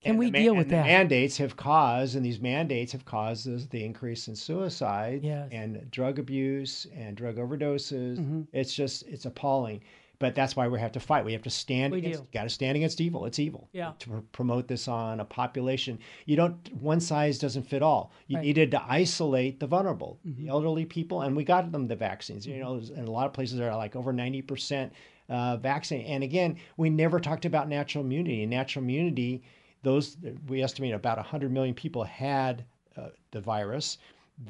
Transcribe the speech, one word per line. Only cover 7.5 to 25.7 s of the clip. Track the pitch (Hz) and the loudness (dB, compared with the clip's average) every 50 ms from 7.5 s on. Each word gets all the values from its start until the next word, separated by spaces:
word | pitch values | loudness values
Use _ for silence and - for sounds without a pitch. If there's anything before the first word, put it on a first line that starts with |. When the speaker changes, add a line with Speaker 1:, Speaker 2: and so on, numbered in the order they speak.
| 151 143 147 147 143 143 143 - 143 127 123 123 123 180 | -2 -2 0 0 0 -2 -2 -4 -4 -4 -4 -2 -2 -2
Speaker 1:
Mm-hmm. | 160 139 156 160 151 - | -2 -2 -2 -4 -6 -4
Speaker 2:
It's | - 135 131 135 - | -4 -4 -2 -2 -2
just, | - 143 131 - - - | -2 -2 -2 -2 -6 -10
it's | - 180 123 - | -12 -12 -10 -10
appalling. | 123 - - - 143 135 135 123 110 107 104 - - - - _ _ _ - | -10 -8 -4 0 0 2 2 0 -2 -6 -8 -12 -16 -20 -20 _ _ _ -2
But | 139 127 - | -2 0 2
that's | 143 135 131 - | 2 2 2 2
why | 135 123 | 0 0
we | 120 123 113 | 2 2 0
have | 113 113 | -2 -2
to | - 135 | -4 -4
fight. | - - 151 139 104 | 0 2 2 2 2
We | 107 | 0
have | 113 110 | -2 -4
to | - 127 | -4 -4
stand | - - - - 131 127 135 143 | -6 -4 -2 0 0 2 2 2
Speaker 1:
We | 175 185 | 0 -2
Speaker 2:
against, | 170 175 165 151 | -2 -2 -4 -6
Speaker 1:
do. | 131 - | -6 -6
Speaker 2:
gotta | - 113 104 117 | -6 -4 -4 -4
stand | - - 135 131 139 | -4 -2 0 0 2
against | 147 160 156 - - | 2 2 0 0 0
evil. | 165 170 170 - - | 0 0 0 -2 -4
It's | 120 - - | -4 -2 -2
evil. | 147 151 147 - - - | -2 -2 -4 -8 -14 -12
Speaker 1:
Yeah. | - 185 170 165 156 - | -8 -8 -8 -8 -8 -12
Speaker 2:
To | - 120 | -10 -8
pr-, | 107 110 107 - | -8 -8 -8 -8
promote | - - 127 123 120 123 120 | -6 -2 0 2 2 0 0
this | - 127 117 - 131 | -2 -4 -4 -4 -2
on | 117 117 117 113 113 110 | -2 -2 -2 -2 -4 -4
a | 104 | -6
population. | - - - 123 123 - 139 127 127 131 127 - 135 117 110 - - - - - | -6 -4 -4 -2 -2 -2 -2 0 0 0 0 -2 -4 -6 -8 -10 -16 -20 -8 -2
You | - 147 | 2 4
don't, | 147 170 175 170 170 - - - - | 4 4 4 2 -2 -10 -12 -10 -4
one | 139 151 156 170 | 0 2 2 2
size | 170 - 156 147 147 151 139 120 | 2 2 2 2 4 2 2 2
doesn't | 151 139 131 139 123 | 0 -2 -2 -2 -4
fit | - 143 135 | -2 0 2
all. | 147 156 147 104 90 - - - _ | 4 4 4 4 2 -2 -10 -14 _
You | - 143 165 | -4 -2 0
Speaker 1:
Right. | 151 | 2
Speaker 2:
needed | 143 147 156 160 131 | 4 6 6 6 6
to | 139 131 - 117 | 4 2 0 2
isolate | 131 156 180 170 - - 170 151 131 127 127 135 127 - | 2 2 4 2 2 0 0 2 2 2 2 0 -2 -4
the | 147 131 | -2 0
vulnerable, | 165 185 196 190 156 - - - - - - | 2 2 2 2 -2 -4 -6 -10 -12 -12 -10
Speaker 1:
Mm-hmm. | 170 135 123 156 | -10 -10 -8 -4
Speaker 2:
the | 151 | -2
elderly | 135 147 151 165 160 160 165 | 0 0 2 2 0 0 -2
people, | 165 - 165 165 165 180 170 | -4 -2 -4 -4 -2 -2 -2
and | 139 139 135 | 0 0 0
we | 147 147 | 2 4
got | 143 180 185 180 170 | 4 6 4 4 2
them | 165 147 131 | -2 -2 -2
the | 113 113 | -2 -2
vaccines. | 101 110 98 95 - - - 104 101 104 | -2 -2 -4 -4 -6 -10 -12 -10 -10 -10
You | 135 139 | -8 -8
Speaker 1:
Mm-hmm. | 131 | -6
Speaker 2:
know, | 131 123 131 120 113 - 139 135 | -6 -6 -6 -6 -6 -8 -10 -8
and | 120 113 | -6 -4
a | |
lot | 110 117 131 | -2 -2 -2
of | 143 | -2
places | 139 - 131 113 123 123 | -2 -4 -4 -4 -2 -2
are, | 120 117 107 | -2 -2 -2
like, | 110 110 104 - | -2 -4 -4 -6
over | 131 123 135 | -6 -4 -2
ninety | 127 123 123 127 135 135 | -2 0 0 -2 -4 -4
percent, | 135 - 139 127 - - 147 139 131 131 - - - - _ _ _ - | -6 -6 -6 -6 -4 -2 -2 -2 -4 -4 -8 -16 -20 -20 _ _ _ -6
uh, | 120 123 123 123 123 | -4 -2 0 0 0
vaccinated. | 113 127 135 | 0 0 0